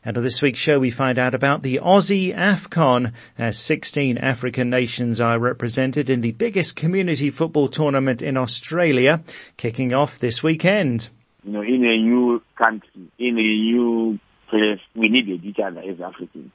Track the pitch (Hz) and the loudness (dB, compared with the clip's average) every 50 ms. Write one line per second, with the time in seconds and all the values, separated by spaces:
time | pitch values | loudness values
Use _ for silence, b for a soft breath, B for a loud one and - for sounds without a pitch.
0 | _ - 110 120 117 127 117 - - 139 117 - - 160 147 139 131 123 117 - | _ -6 -4 -4 -4 -2 -2 0 0 0 0 0 2 2 2 4 2 0 0 0
1 | 135 131 123 127 127 127 123 127 139 139 143 151 139 135 127 131 - 175 190 202 | -2 0 2 0 0 0 0 0 0 0 0 0 -2 -4 -4 -2 2 4 4 4
2 | 180 196 202 190 185 180 - 175 175 202 202 - - - - 165 160 135 123 123 | 6 4 0 0 0 -2 -2 0 2 2 2 0 -2 -6 0 2 4 4 4 2
3 | 123 117 120 B B B B - 117 117 107 - - - 156 151 - - - 147 | 0 -2 -6 B B B B -6 -4 -4 -4 -4 -2 -2 -2 -2 -2 -4 -2 0
4 | 139 131 120 - - 131 127 113 - 127 120 131 127 120 123 127 127 117 - - | 0 0 0 0 0 -2 -2 -2 -4 -4 -2 -2 -2 0 0 0 0 -2 -4 -4
5 | 123 120 113 104 120 117 117 117 117 123 123 - 123 120 117 135 131 131 131 147 | -2 -2 0 0 2 2 2 2 0 -2 -2 -2 -6 -4 -2 -2 -2 0 -2 -2
6 | 139 120 135 123 117 117 113 - 226 233 196 196 165 - - - 160 160 185 196 | 0 0 0 0 0 -2 -2 -2 -4 -2 0 -2 -2 -2 -6 -4 -2 0 0 0
7 | 185 160 160 127 143 143 - - 160 165 160 156 143 131 - - 156 147 139 135 | 0 0 0 0 -2 -4 -2 -2 -4 0 2 0 0 2 0 0 0 2 2 2
8 | 135 135 127 120 - 135 135 131 127 117 - - - - 160 175 175 160 135 123 | 0 0 -2 -2 -4 -4 -2 -2 -2 -2 -4 -6 -6 -4 -2 0 2 2 4 4
9 | 123 139 165 165 160 B B B B B B - - 117 117 135 131 127 123 135 | 6 4 4 4 -2 B B B B B B -6 -6 -6 -4 -2 -2 0 2 0
10 | 147 - - - - 120 113 - - 160 165 160 175 180 202 214 180 135 120 113 | 0 0 -2 -4 -4 -2 -2 0 0 0 0 2 2 2 2 2 0 0 -2 -2
11 | - - _ _ _ _ _ _ _ 98 104 104 104 113 131 127 123 117 113 110 | -6 -8 _ _ _ _ _ _ _ -10 -8 -6 -2 0 2 2 4 4 4 4
12 | 110 113 123 123 123 120 120 113 _ _ _ - 117 113 113 104 - _ _ 98 | 4 4 4 4 4 2 0 -2 _ _ _ 2 2 2 2 -2 -14 _ _ -20
13 | 90 82 _ - 123 123 117 113 110 110 107 107 110 113 117 123 120 117 117 113 | -20 -20 _ -4 -4 -2 0 2 2 2 2 2 2 2 2 2 2 2 0 0
14 | 113 113 107 104 _ _ _ _ _ - - 107 107 107 104 95 - _ _ 113 | 0 -2 -2 -4 _ _ _ _ _ -2 2 2 2 2 0 -4 -8 _ _ 0
15 | 113 107 113 131 120 101 92 87 85 104 98 - 104 95 85 82 85 95 92 85 | 0 2 4 2 2 0 -8 -8 -8 -8 -6 -6 -6 -6 -8 -10 -12 -12 -10 -10
16 | 87 90 - - 90 - _ - 69 - | -12 -14 -12 -14 -16 -16 _ -20 -20 -20